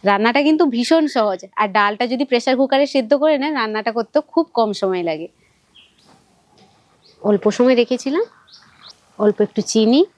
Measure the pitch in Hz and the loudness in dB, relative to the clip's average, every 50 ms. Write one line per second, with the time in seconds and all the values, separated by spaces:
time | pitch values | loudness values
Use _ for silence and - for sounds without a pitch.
0 | - 202 202 202 214 233 233 285 285 302 311 311 349 285 233 233 240 - 320 330 | 2 0 0 2 0 0 0 2 2 2 2 2 2 0 0 -2 0 2 2 2
1 | 311 285 - 254 220 208 190 185 - 190 _ - 214 202 185 214 202 202 208 208 | 2 0 -2 -2 -2 -2 -2 -6 -10 -14 _ -4 -4 0 2 2 2 2 0 -4
2 | 247 233 254 247 285 - 254 240 - 269 262 247 269 262 277 269 285 277 - 269 | -4 -4 -2 -4 -2 -2 -2 -2 0 0 0 2 2 2 2 0 0 0 0 -4
3 | 240 220 285 269 294 311 302 269 269 302 302 269 220 214 214 214 208 233 220 233 | 0 0 0 2 2 0 0 0 -2 -4 -4 -4 -4 -4 -6 -6 -6 -4 -4 -4
4 | 220 _ _ 208 - _ - 330 320 _ _ - 226 214 196 - - 190 185 180 | -6 _ _ -4 -4 _ -2 -2 -2 _ _ -2 -2 -2 -2 -4 -4 -4 -2 -4
5 | 170 170 156 156 170 - _ _ _ _ _ _ _ _ _ - - _ _ _ | -4 -6 -6 -8 -10 -16 _ _ _ _ _ _ _ _ _ -20 -20 _ _ _
6 | _ _ _ _ _ _ _ _ _ _ _ _ _ _ _ _ _ _ _ _ | _ _ _ _ _ _ _ _ _ _ _ _ _ _ _ _ _ _ _ _
7 | _ _ _ _ - 202 208 196 - 214 208 - 247 254 254 233 240 - 254 240 | _ _ _ _ -2 -2 -2 0 0 -2 0 2 2 4 4 2 2 0 -2 -6
8 | - 269 277 339 466 - _ _ _ _ - - _ _ _ _ - - - _ | -4 -4 -4 -4 -4 -6 _ _ _ _ -20 -20 _ _ _ _ -20 -20 -20 _
9 | _ _ _ - 214 214 208 - 208 - _ - 202 - - 220 220 220 247 294 | _ _ _ 0 0 0 2 0 -2 -2 _ -6 -6 -2 0 2 2 4 4 2
10 | 381 - _ | 2 0 _